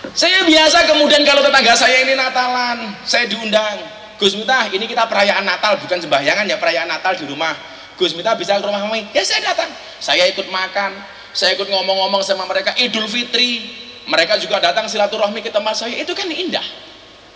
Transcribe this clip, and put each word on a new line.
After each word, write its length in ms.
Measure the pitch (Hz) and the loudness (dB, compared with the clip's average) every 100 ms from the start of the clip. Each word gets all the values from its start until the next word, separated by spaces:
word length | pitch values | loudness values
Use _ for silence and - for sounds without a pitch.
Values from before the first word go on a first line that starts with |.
| - - | -8 0
Saya 280 | 339 370 | 2 4
biasa 480 | 349 311 311 339 320 | 6 6 6 6 6
kemudian 320 | 302 294 294 | 4 6 6
kalau 160 | 294 277 | 6 4
tetangga 320 | 277 269 233 | 4 4 4
saya 320 | 233 240 262 | 4 4 4
ini 80 | 262 | 2
Natalan, 880 | 269 269 254 247 247 240 233 220 - - | 0 0 0 0 0 -2 -4 -8 -10 -4
saya 160 | - 240 | -2 -2
diundang, 480 | 208 220 214 214 202 170 - - - | -4 0 0 0 -4 -10 -16 -18 -2
"Gus 160 | 196 196 | 0 0
Miftah, 320 | 226 262 214 | 0 0 0
ini 160 | 190 | -2
kita 240 | 226 233 226 | -2 -2 0
perayaan 400 | 202 202 190 196 | 2 2 2 0
Natal, 320 | 185 208 202 | 0 0 0
bukan 160 | - 180 | 0 -4
sembahyangan 480 | 165 143 143 180 202 | 0 0 2 0 0
ya, 80 | 151 | 0
perayaan 320 | 170 165 170 | 0 0 -2
Natal 240 | 160 185 180 | -2 -2 -2
di 80 | |
rumah. 320 | 143 143 160 147 - - - - | -4 -4 -4 -6 -10 -18 -16 -2
Gus 160 | 180 | -2
Miftah 240 | 160 202 220 | 0 -2 0
bisa 240 | 175 202 | 0 0
ke 40 | 202 | 0
rumah 160 | 202 | -2
kami?" 240 | 208 220 202 - | -2 -4 -2 -2
Ya, 80 | |
saya 160 | 381 427 | 0 0
datang. 320 | - 339 339 - - - | -2 -2 -4 -6 -16 -10
Saya 240 | - 156 180 | -2 2 2
ikut 240 | 190 190 | 0 -4
makan, 400 | 185 185 202 196 196 202 - - | -4 -4 -2 -4 -6 -16 -18 -12
saya 240 | - 185 185 | -2 0 0
ikut 160 | 196 | -2
ngomong-ngomong 480 | 190 185 190 190 196 | -2 0 0 2 0
sama 240 | 190 190 | 0 -2
mereka. 320 | 185 190 190 220 | -2 -2 -2 0
Idul 320 | 247 220 214 | 0 -2 -4
Fitri, 640 | 240 240 240 247 240 208 - - - | -4 -2 0 0 -2 -8 -16 -18 -16
mereka 320 | - 160 165 - | -4 0 2 0
juga 240 | 180 196 | 0 0
datang 240 | 175 220 | 0 0
silaturahmi 560 | 214 214 202 214 208 220 | -2 0 0 0 -2 -2
ke 80 | 214 | -4
tempat 320 | 208 208 220 | -4 -2 -4
saya. 160 | 226 247 | -4 -6
Itu 160 | 311 | -6
kan 160 | 359 392 | -6 -6
indah. 560 | 320 349 139 - - - - - - - | -6 -4 -4 -6 -14 -20 -20 -20 -20 -20